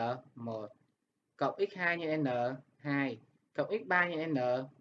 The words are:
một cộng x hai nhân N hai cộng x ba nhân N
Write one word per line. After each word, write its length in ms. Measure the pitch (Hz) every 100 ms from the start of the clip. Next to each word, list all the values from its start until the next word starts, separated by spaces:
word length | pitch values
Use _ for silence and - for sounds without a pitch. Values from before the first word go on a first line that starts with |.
| 117 127 -
một 340 | - 117 110 104 - _ _ _ _ _ -
cộng 220 | 151 165 202
x 60 | 196
hai 220 | 175 170
nhân 240 | 160 156
N 40 | 139 120 123 135 - _
hai 420 | 147 139 135 117 - _ _
cộng 160 | - 139
x 160 | 208 -
ba 220 | 180 175
nhân 260 | 165 160
N 40 | 143 123 127 135 -